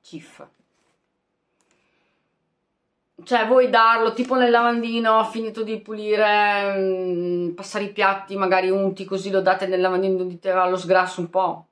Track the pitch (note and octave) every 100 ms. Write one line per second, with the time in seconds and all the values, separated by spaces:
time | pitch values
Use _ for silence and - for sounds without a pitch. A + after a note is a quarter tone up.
0 | _ E3 - - - _ _ _ _ _
1 | _ _ _ _ _ _ _ _ _ _
2 | _ _ _ _ _ _ _ _ _ _
3 | _ - F3 A#3+ A3 B3+ B3 A#3 A3+ A3+
4 | A3 A3 B3 B3+ A#3+ A#3 A#3+ A#3 A#3 A#3
5 | A3+ A3 G#3+ A3+ A3 G#3+ G#3+ A3 G#3+ G#3+
6 | G#3+ G#3 G#3+ G#3 G#3 G3+ G3+ G3 F#3+ F#3
7 | F#3 F3 F3 F3 F3 E3+ F#3+ G#3+ G3+ G3+
8 | G3 G3 G3 G3 F#3+ F#3 F#3+ G3 G3 F#3
9 | F#3+ F#3+ G3 G3 F#3+ F#3+ F#3+ F#3 F#3 F3+
10 | F#3+ F#3 F3+ F3 F#3+ F#3 F3+ F#3 E3+ F#3
11 | F3+ - E3+ F3+ F3 D#3+ _